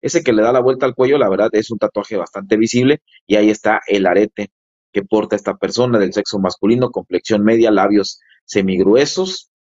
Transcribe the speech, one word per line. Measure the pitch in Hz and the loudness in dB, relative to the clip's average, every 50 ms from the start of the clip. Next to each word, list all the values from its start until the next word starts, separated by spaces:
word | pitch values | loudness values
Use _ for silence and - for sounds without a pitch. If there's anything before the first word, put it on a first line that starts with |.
Ese | - - - 170 151 | -6 -2 -2 -2 0
que | 127 117 | 2 2
le | 107 107 | 2 2
da | 113 | 2
la | 123 131 | 2 2
vuelta | 123 127 131 127 143 | 2 0 0 0 -2
al | 131 120 | -4 0
cuello, | - 127 123 139 147 | 0 0 2 2 2
la | 127 101 | 2 0
verdad, | 95 92 101 113 - | 2 0 0 0 0
es | 107 110 - | -2 -2 -2
un | 117 104 | -6 -4
tatuaje | - 107 - 107 98 - 113 98 | -4 -4 -4 -4 -10 -6 -8 -8
bastante | 87 - _ 98 98 98 113 107 | -8 -8 _ -14 -4 -2 0 0
visible | 110 117 - 123 123 131 147 151 _ _ _ _ _ | 0 0 0 0 2 2 0 0 _ _ _ _ _
y | _ 98 | _ 2
ahí | 104 104 107 | 2 4 2
está | 107 - - 107 107 - - - | 2 0 0 -2 -2 -2 -2 -2
el | 98 104 95 | -2 0 2
arete | 90 87 98 104 - _ - 104 98 _ _ _ _ _ _ _ _ _ | 2 2 2 0 0 _ -8 -12 -12 _ _ _ _ _ _ _ _ _
que | 104 98 | -6 -6
porta | 98 - 107 104 - - | -2 -2 -2 0 0 -4
esta | 101 - - 95 - | -4 -4 -6 -6 -4
persona | - 95 - - 123 127 120 110 | -6 -6 -2 -2 0 2 2 2
del | 101 90 92 | 0 0 -2
sexo | 104 101 - - 104 | -4 -6 -4 -4 -2
masculino, | 95 90 - - - 101 117 123 127 123 | -2 -4 -4 -2 0 0 2 2 0 -2
complexión | - 98 90 _ 90 90 - - 110 104 101 | -4 -8 -10 _ -6 -6 -2 0 0 2 2
media, | 107 113 113 113 110 | 2 2 4 2 2
labios | 104 98 95 101 104 104 98 - - _ _ _ _ _ _ | 2 2 2 2 2 0 0 -2 -8 _ _ _ _ _ _
semigruesos, | _ - 107 98 95 95 90 95 92 104 123 143 147 - - 185 185 185 - - _ _ _ _ _ _ | _ -4 -2 0 0 0 0 2 4 4 4 2 2 -2 -4 -6 -6 -6 -12 -16 _ _ _ _ _ _